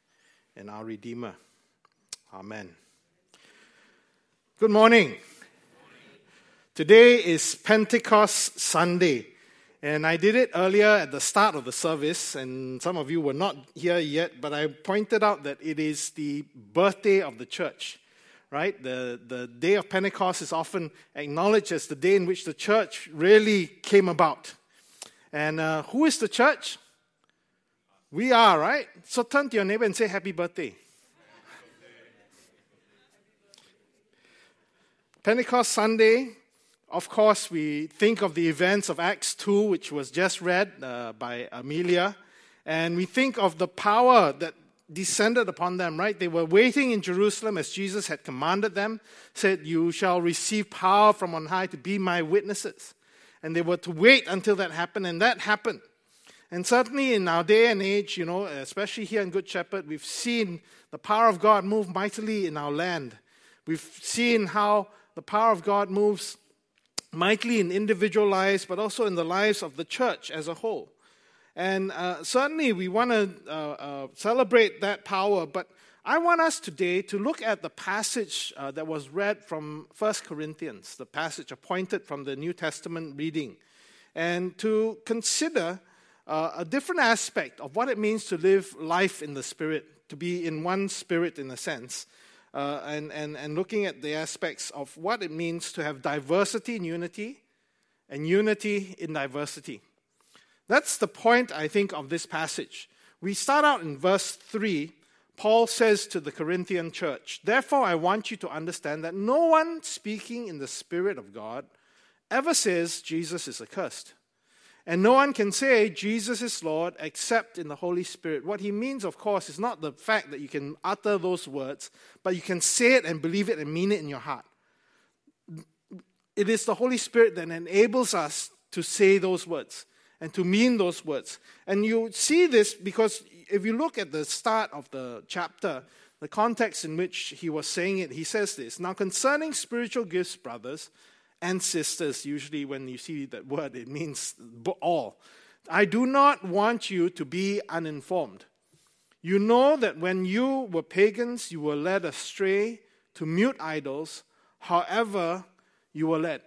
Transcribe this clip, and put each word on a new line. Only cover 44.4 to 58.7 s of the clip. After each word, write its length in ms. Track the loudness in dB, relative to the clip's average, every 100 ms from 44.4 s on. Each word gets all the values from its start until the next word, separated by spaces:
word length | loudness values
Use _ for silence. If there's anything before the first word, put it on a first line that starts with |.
| -8 -10 _ _ -14
descended 600 | -6 -2 2 2 2 0
upon 260 | -2 -2 -2
them, 240 | -2 -2
right? 180 | -2 -2
They 120 | -2
were 160 | 0 4
waiting 460 | 6 6 4 2
in 100 | 0
Jerusalem 560 | 0 2 2 0 -2 -4
as 140 | -4
Jesus 360 | -6 -4 -4 -6
had 160 | -8
commanded 500 | -8 -4 0 0 0
them, 280 | -2 -4 -6 _ -20 -18
said, 340 | 0 0 0 -2
"You 240 | 0 0
shall 300 | 0 2 2
receive 480 | 0 -2 -2 -2 -4
power 420 | 0 4 6 8
from 240 | 6 0 -6
on 120 | -4
high 200 | -4 -4
to 100 | -6
be 200 | -4 -2
my 240 | 0 0
witnesses." 720 | 2 0 0 -6 -8 -12 -20 _ _ _ _ _
And 100 | -4
they 80 | -2
were 140 | 0 -2
to 160 | -4
wait 340 | 4 8 8 4
until 300 | -2 0 0
that 160 | 0
happened, 360 | -4 -4 -4 -4
and 140 | 2
that 200 | 2 2
happened. 400 | 0 -2 -2 -8 -10 _ _ _ -20 -20 -10
And 160 | -6 2
certainly 480 | 2 2 0 0
in 140 | 2 2
our 160 | 0
day 260 | 4 6 6
and 140 | 4
age, 340 | 0 -2 -2 -6
you 60 |
know, 220 | -4 -4 -6
especially 580 | -8 -10